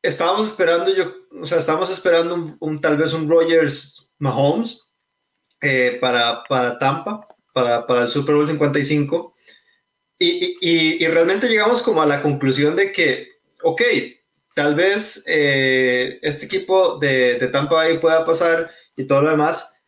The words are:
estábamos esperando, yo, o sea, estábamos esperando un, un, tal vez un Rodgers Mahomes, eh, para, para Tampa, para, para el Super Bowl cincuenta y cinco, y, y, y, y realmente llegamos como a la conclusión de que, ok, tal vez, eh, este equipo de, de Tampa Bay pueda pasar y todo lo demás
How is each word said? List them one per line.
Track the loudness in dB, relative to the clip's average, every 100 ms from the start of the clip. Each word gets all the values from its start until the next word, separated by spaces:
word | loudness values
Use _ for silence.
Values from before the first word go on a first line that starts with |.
estábamos | -4 -2 -2 0 -4
esperando, | 0 0 2 0
yo, | 0 -2 -8 _ -14
o | -4
sea, | -2
estábamos | 0 -2 -2
esperando | -2 2 2 2
un, | -4 -8 -8
un, | -8 -2
tal | 0 0
vez | 0
un | -2 2
Rodgers | 4 4 4 2 -2 -12 -20 _ _
Mahomes, | -2 2 2 0 -4 -10 _ _ _ _ _ _ _ _
eh, | -2 2 0 0
para, | -2 0 0 -2 -2
para | -2 0 0
Tampa, | -2 -2 -6 -10 -14 -20 _
para, | -2 0 0 0
para | 0
el | 0
Super | -2 0
Bowl | 2 2
cincuenta | 0 0 0
y |
cinco, | 0 0 0 -4 -6 _ _ _ _ _ _ _ _ _
y, | -2
y, | 0 -6 -4
y, | 0 2 2 0 0
y |
realmente | 2 2 2 0
llegamos | 2 2 0
como | 0 2
a | 2
la | 2
conclusión | -2 0 0 2 0 2
de | -2
que, | 0 0 -2 -8 _ _ _
ok, | -4 0 0 0 -4 -16 _ _ _
tal | -2 0 2
vez, | 2 0 -4 -8 -2
eh, | 0 2 2 2 2 2 0 -2 -4
este | -6 -6 -6
equipo | -8 0 2 2 0
de, | 0 2 2 0
de | -2
Tampa | -2 0 0
Bay | 2 2
pueda | 2 2 0
pasar | 0 2 0 -2 -12 _ -12
y | -2
todo | 0
lo | 2
demás | 2 0 -4 -12 _